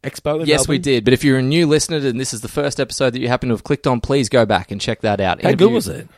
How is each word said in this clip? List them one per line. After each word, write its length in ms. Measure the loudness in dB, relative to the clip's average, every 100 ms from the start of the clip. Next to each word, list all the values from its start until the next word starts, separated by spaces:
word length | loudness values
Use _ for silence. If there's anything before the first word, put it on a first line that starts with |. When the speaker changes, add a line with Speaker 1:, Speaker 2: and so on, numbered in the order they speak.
Speaker 1:
Expo 380 | -10 -8 -4 -4
in 60 | 0
Speaker 2:
Yes, 200 | 0 2
we 80 | -2
Speaker 1:
Melbourne. 60 |
Speaker 2:
did. 240 | 0 0 4
But 80 |
if 100 | 2
you're 140 | 4 2
a 40 |
new 220 | 2 2 2
listener 300 | 2 0 -2
and 220 | -2 -2
this 140 | -6
is 80 | -8
the 60 | -8
first 300 | -4 -4 -2
episode 300 | -6 0 -2
that 80 | -2
you 60 | -2
happen 200 | -2 0
to 40 | -4
have 80 |
clicked 240 | -2 -2 0
on, 140 | -2
please 260 | 0 0 2
go 180 | 2 4
back 260 | 0 -2
and 100 | -8
check 200 | -6 -4
that 200 | -2 0
out. 200 | 0 0
Speaker 1:
How 80 | 0
Speaker 2:
Interview 180 | 4 4
Speaker 1:
good 60 |
was 140 | 4 -2
it? 200 | -10 -14